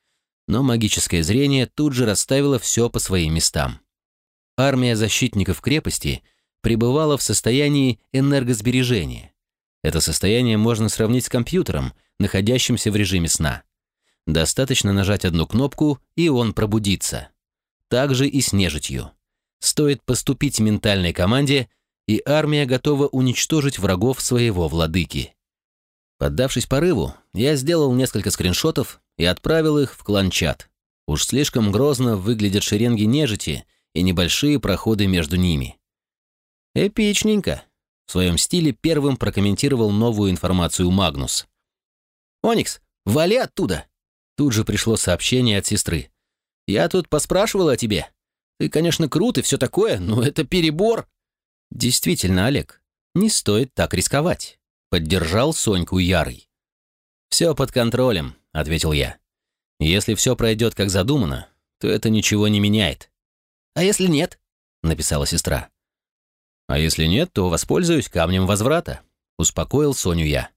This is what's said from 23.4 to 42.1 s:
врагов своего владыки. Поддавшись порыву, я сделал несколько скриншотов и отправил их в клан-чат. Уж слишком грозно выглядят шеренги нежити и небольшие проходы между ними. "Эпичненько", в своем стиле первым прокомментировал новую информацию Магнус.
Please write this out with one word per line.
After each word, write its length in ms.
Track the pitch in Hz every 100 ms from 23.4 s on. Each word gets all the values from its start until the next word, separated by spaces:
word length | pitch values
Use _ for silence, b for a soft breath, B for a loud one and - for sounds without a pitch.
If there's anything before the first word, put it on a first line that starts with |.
| - 160 139 -
врагов 440 | 95 92 120 131
своего 460 | - 123 120 92 80
владыки. 640 | 82 80 87 80 71 62 _ _ _ _ _ _ _ _ -
Поддавшись 480 | 71 73 131 127
порыву, 500 | - 135 175 131 67 - _
я 200 | 87 131
сделал 380 | 147 135 170 139
несколько 360 | 123 131 110 95
скриншотов 720 | - 90 87 160 151 - - _ -
и 80 | 85
отправил 520 | 90 160 160 156 147
их 140 | 139
в 80 | -
клан-чат. 680 | - 101 95 - 82 65 - _ _ _ -
Уж 180 | 76 -
слишком 440 | 123 147 127 104
грозно 460 | 101 143 127 127 104
выглядят 460 | 95 117 104 101
шеренги 400 | - 107 120 117
нежити 640 | 104 139 143 101 - 71 - _ _
и 60 | 80
небольшие 580 | 92 85 85 - 147 147
проходы 480 | 101 90 110 107 101
между 300 | 90 76 90
ними. 400 | 90 76 64 - _ _ _ _ _ _ _ _ _
"Эпичненько", 920 | - 285 - 208 202 214 214 - 73 - _ _ _ -
в 60 |
своем 260 | 90 90 82
стиле 340 | - 175 156
первым 440 | - 160 151 143 131
прокомментировал 760 | - - 101 98 143 131 107
новую 400 | 101 117 107 101
информацию 600 | 90 87 92 85 - 90
Магнус. 560 | 95 87 71 64 - - _ _ _ _ _ _